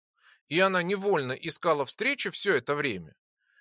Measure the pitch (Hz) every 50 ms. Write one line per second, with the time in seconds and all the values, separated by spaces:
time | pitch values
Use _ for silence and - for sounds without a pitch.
0 | _ _ _ _ _ _ - _ _ - 139 165 190 190 190 180 170 175 202 196
1 | 196 208 196 160 135 123 127 - 147 160 - - - 175 156 147 139 127 - -
2 | 214 262 285 262 - 208 165 - - 202 180 135 120 - 143 147 151 139 107 90
3 | 82 78 - _ _ _ _ _ _ _ _ _